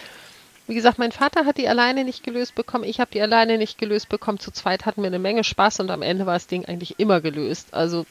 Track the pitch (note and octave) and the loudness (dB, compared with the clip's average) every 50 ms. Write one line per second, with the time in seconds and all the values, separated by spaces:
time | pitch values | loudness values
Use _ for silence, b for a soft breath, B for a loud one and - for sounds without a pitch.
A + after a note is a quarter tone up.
0 | B B B B B B B B B B B B _ - A3+ A#3 A3 A#3+ A#3 - | B B B B B B B B B B B B _ -4 -4 4 4 4 4 4
1 | A#3+ A#3 - - C#4 D4 - E4+ C#4+ C#4+ - - B3 - A#3+ A#3+ A#3+ B3 C4 C4+ | -2 -2 0 0 -2 0 2 2 2 2 2 2 2 2 4 4 4 4 2 0
2 | C4 B3+ - - - B3 A#3 B3 B3 - - - A#3+ - - A#3+ G#3+ G3+ A3+ - | -2 -2 -4 -6 -8 -6 -4 -4 -4 -4 -4 -6 -6 -4 -4 -4 -4 -4 -2 -2
3 | B3 - - G3+ G#3 G#3+ A3+ A3+ A3+ A3+ A3+ A3 G#3+ - - - A3+ G#3 G#3 G#3+ | -2 -2 0 -2 0 4 4 4 4 4 4 2 0 -2 -2 -6 -2 -2 -2 -2
4 | - - G#3 - - A3+ G3+ - - F#3+ - - - F#3 F#3 - - A3 - G#3 | -2 -2 -6 -4 -2 -2 -4 -4 -6 -10 -12 -4 -2 -2 -2 0 -2 -4 -2 -2
5 | G3 F#3 F3+ F3+ F#3 G3 A3 A3+ G#3+ - - - G3 G#3+ - - F#3+ F#3+ F3+ D#3 | -2 -2 -2 0 0 0 2 2 0 0 2 4 4 4 4 2 -2 -2 -2 -2
6 | - D#3+ F3+ F#3+ G3 F#3 F3 F3 - - F#3 F3 - - F3 F3 F3 - - - | -2 -2 0 0 0 0 0 -2 -2 -4 -6 -6 -4 -6 -8 -8 -8 -12 -2 0
7 | G#3+ G#3+ F#3+ E3+ D#3+ D#3+ C#3+ D3+ C#3+ A#2 E3 - - - - - E3 E3+ E3+ E3+ | 2 4 4 4 2 0 -2 -2 -4 -4 -4 -6 -8 -8 -2 -2 0 0 0 -4
8 | D#3+ _ | -4 _